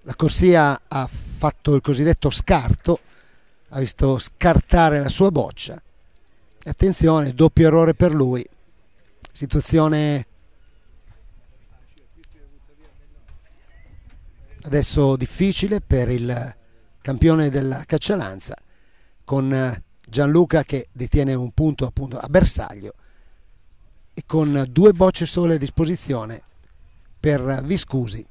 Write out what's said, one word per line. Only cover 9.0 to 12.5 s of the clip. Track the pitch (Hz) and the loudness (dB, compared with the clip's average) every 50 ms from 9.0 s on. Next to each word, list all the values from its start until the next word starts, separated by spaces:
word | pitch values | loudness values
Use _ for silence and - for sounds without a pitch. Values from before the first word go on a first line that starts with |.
| _ _ _ _ - - | _ _ _ _ -20 -20
Situazione | - - 143 - - 151 - - - 160 156 156 156 151 151 147 147 135 113 _ _ _ _ _ _ _ - - _ _ _ - - - _ - - - - - - - - - - - - _ - - - _ - _ _ _ - - - - - _ - - | -12 -12 -10 -4 -2 -2 -2 2 2 2 2 2 2 0 0 -2 -2 -4 -6 _ _ _ _ _ _ _ -20 -20 _ _ _ -20 -20 -20 _ -20 -20 -20 -20 -20 -20 -20 -20 -20 -20 -20 -20 _ -20 -20 -20 _ -20 _ _ _ -20 -20 -20 -20 -20 _ -20 -20